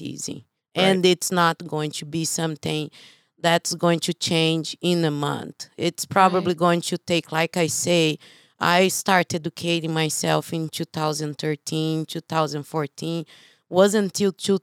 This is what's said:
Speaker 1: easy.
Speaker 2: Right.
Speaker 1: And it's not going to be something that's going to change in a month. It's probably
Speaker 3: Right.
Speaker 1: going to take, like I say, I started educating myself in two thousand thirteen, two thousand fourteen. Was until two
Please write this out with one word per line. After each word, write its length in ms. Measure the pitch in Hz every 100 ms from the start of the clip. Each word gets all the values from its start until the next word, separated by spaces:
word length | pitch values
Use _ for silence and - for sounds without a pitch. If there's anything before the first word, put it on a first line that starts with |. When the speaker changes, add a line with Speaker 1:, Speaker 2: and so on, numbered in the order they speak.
Speaker 1:
easy. 460 | - 143 - 143 - _ _ 175
Speaker 2:
Right. 100 | 190
Speaker 1:
And 200 | 190 180
it's 240 | 175 -
not 340 | 180 170 165 175
going 240 | 151 151
to 120 | -
be 200 | 151 165
something 680 | 160 - 165 151 160 156 147 - - _ _ -
that's 340 | 170 170 -
going 260 | 170 175 165
to 120 | -
change 640 | 165 - 165 160 165 147 -
in 240 | 175 175
a 60 | 160
month. 560 | 147 147 143 - - - -
It's 280 | 170 -
probably 500 | - 202 185 185 175
Speaker 3:
Right. 20 | 165
Speaker 1:
going 240 | 175 170
to 180 | - 175
take, 320 | - 170 -
like 260 | 160 165 180
I 120 | 160
say, 500 | - 175 175 160 151 - - _ -
I 240 | 165 175 190
started 540 | - - 185 170 170
educating 500 | 160 - 170 170 160
myself 600 | 160 156 - 165 156 -
in 160 | 170 156
two 160 | - 165
thousand 500 | 160 156 147 151 143
thirteen, 680 | 156 147 - 160 160 160 156
two 140 | 165
thousand 400 | - 160 156 147
fourteen. 640 | 139 160 143 - 160 165 156 - _ _ -
Was 260 | 175 202
until 380 | 214 196 - 202
two 260 | - - 190